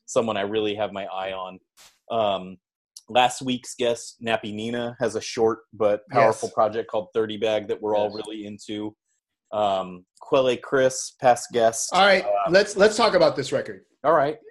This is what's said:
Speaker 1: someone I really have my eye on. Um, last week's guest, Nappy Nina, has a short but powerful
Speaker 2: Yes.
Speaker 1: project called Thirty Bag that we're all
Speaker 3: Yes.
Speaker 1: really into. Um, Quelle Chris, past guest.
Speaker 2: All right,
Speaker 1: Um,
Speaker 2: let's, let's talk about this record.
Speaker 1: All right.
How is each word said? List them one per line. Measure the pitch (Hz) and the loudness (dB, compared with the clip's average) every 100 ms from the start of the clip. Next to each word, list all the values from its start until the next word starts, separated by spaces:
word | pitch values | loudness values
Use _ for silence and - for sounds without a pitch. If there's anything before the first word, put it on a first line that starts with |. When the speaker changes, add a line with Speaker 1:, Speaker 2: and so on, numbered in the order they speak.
Speaker 1:
someone | - 131 117 104 | -4 -2 0 -2
I | |
really | 101 110 107 101 | -2 -2 -2 -2
have | 104 | -4
my | 98 95 | -6 -10
eye | 95 95 | -8 -8
on. | 95 92 92 _ _ - _ - | -8 -12 -16 _ _ -20 _ -6
Um, | 113 104 95 92 92 _ _ _ - - | 0 0 -2 -6 -16 _ _ _ -20 -2
last | 117 123 - | 2 2 0
week's | 131 123 - | -6 -6 -6
guest, | - 120 120 - - | -4 -2 -2 -8 -10
Nappy | 113 113 107 | -4 -4 -4
Nina, | 107 113 120 120 120 | -8 -6 -6 -6 -4
has | 117 107 | -4 -4
a | |
short | - - 113 113 _ | -6 0 0 0 _
but | 107 107 107 - | -2 0 0 0
powerful | 131 113 113 110 | 2 4 2 -4
Speaker 2:
Yes. | |
Speaker 1:
project | - 107 110 110 | 0 0 0 -4
called | 107 95 | -6 -4
Thirty | 117 110 107 | -2 -2 -2
Bag | 110 107 104 | -2 -2 -2
that | 98 | -6
we're | 107 104 | -2 0
all | 104 | 0
Speaker 3:
Yes. | 107 | -4
Speaker 1:
really | 107 110 104 | -12 -12 -12
into. | 101 - 104 107 - _ _ _ _ - | -14 -10 -8 -8 -12 _ _ _ _ -8
Um, | 104 104 95 92 90 _ _ | -2 0 0 -4 -12 _ _
Quelle | - 139 131 120 | 0 2 2 0
Chris, | - 135 131 131 - - | 0 2 2 0 -10 0
past | 131 120 - | 2 2 0
guest. | 120 113 113 - | 2 2 2 0
Speaker 2:
All | 185 | 4
right, | 202 190 - 202 170 | 4 4 0 -2 2
Speaker 1:
Um, | |
Speaker 2:
let's, | 185 202 202 | 4 4 4
let's | 214 214 | 4 4
talk | 214 | 2
about | 185 156 143 | 4 4 2
this | 131 | -4
record. | 127 110 95 _ _ | -4 -6 -12 _ _
Speaker 1:
All | 143 | 2
right. | 160 139 151 - | 2 2 -2 -12